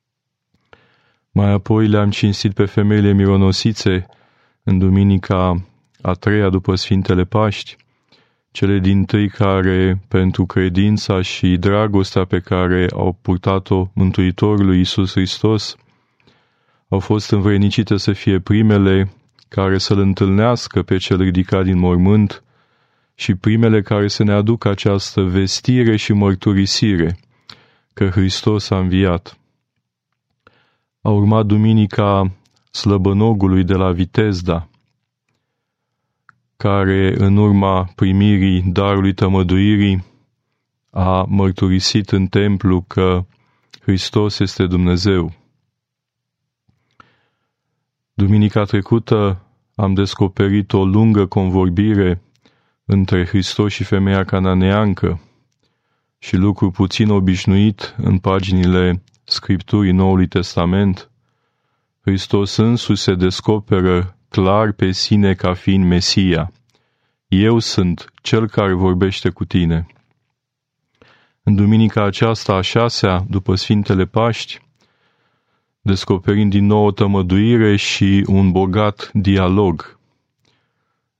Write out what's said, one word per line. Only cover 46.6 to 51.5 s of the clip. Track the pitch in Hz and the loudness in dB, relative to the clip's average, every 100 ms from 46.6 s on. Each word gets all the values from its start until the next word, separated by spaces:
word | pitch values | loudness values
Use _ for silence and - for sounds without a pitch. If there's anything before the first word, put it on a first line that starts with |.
| _ _ _ _ _ _ _ _ _ _ _ _ _ _ _ | _ _ _ _ _ _ _ _ _ _ _ _ _ _ _
Duminica | - 98 107 104 110 | -4 2 2 2 0
trecută | 104 101 - 117 - 110 101 92 _ _ _ - | -2 -4 0 -2 0 0 0 -4 _ _ _ -4
am | 98 | -2
descoperit | 95 98 - 98 - 101 101 98 | 0 -2 -2 -4 0 0 0 0
o | 101 95 | 0 2
lungă | 101 113 104 98 | 2 4 2 0
convorbire | 107 95 | 0 0